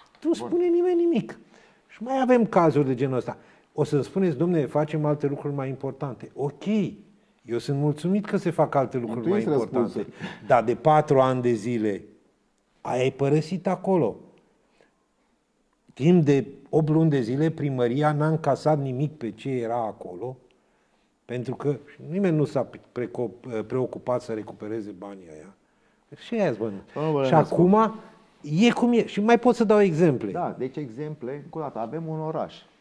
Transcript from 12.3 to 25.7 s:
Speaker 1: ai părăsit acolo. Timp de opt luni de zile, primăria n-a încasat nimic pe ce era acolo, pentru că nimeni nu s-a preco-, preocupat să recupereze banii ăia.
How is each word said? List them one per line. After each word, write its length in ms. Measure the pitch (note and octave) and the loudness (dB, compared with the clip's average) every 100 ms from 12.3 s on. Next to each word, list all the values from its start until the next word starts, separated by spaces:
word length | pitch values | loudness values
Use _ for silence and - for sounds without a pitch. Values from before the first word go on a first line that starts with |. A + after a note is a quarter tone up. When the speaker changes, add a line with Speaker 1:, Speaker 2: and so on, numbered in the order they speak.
| _ _ _ _ _ | _ _ _ _ _
Speaker 1:
ai 300 | A2+ B2 C3 | -4 0 0
părăsit 540 | C3 C#3 D3+ D3+ F#3 G3 | 0 2 2 0 -4 -4
acolo. 500 | F3+ F#3+ F3+ A2+ - - _ _ _ _ _ _ _ _ _ _ _ _ _ _ _ _ | -2 0 2 2 -2 -14 _ _ _ _ _ _ _ _ _ _ _ _ _ _ _ _
Timp 300 | - D#3 F3+ | 2 6 6
de 220 | C#3+ C3+ - - - | 6 4 0 -10 -2
opt 200 | D3+ D#3 | 0 2
luni 220 | D#3 E3 | 4 4
de 100 | C#3 | 2
zile, 300 | A2 C3+ D#3+ | 0 0 -2
primăria 640 | D#3+ C#3+ B2+ A#2+ C3+ D3+ | -2 -4 0 0 2 0
n-a 160 | D3 D3+ | 0 0
încasat 500 | D#3+ D3+ B2+ D3+ D3+ | 0 0 0 0 0
nimic 340 | C3+ B2+ D3 - | -2 -4 -4 -4
pe 140 | A2+ | -10
ce 200 | G2+ C3+ | -8 -6
era 260 | B2+ A2+ A#2+ | -4 -4 -4
acolo, 520 | A2 - F2+ F2+ B2 B2+ _ _ _ _ _ _ _ _ | -4 -8 -14 -12 -12 -12 _ _ _ _ _ _ _ _
pentru 300 | - A#2+ A#2 | -10 -8 -6
că 220 | - C#3+ C3 - - C3+ | -4 -4 -4 -10 -20 -8
nimeni 260 | F#3 F#3 D#3 | -2 0 2
nu 80 | |
s-a 220 | C#3+ C3+ A2 - - | 0 -2 -4 -10 -12
preco-, 380 | B2 A#2+ - A#2 - C3 A2 G#2+ | -8 -8 -6 -8 -8 -8 -8 -4
preocupat 560 | C3 B2+ - B2+ B2 | -4 -4 -6 -4 -4
să 100 | - | -4
recupereze 580 | A2 G2 - G#2+ A2+ G2+ | -10 -10 -14 -10 -8 -10
banii 380 | F#2 G2+ G2 E2 | -14 -16 -16 -18
ăia. 220 | D#2 B2+ _ _ | -20 -20 _ _